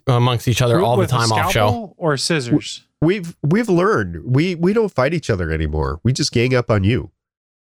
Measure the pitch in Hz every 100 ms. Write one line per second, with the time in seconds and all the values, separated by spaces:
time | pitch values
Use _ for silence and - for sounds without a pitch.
0 | - 120 123 120 - 113 123 117 - 190
1 | - 123 117 107 92 110 104 240 208 -
2 | 170 135 - 165 120 147 - - - -
3 | 156 208 170 - 143 202 226 170 190 170
4 | 95 82 104 135 180 165 175 220 208 -
5 | 131 160 - 95 82 78 78 76 67 76
6 | 117 135 151 120 127 127 - 107 95 120
7 | 104 _ _ _ _ _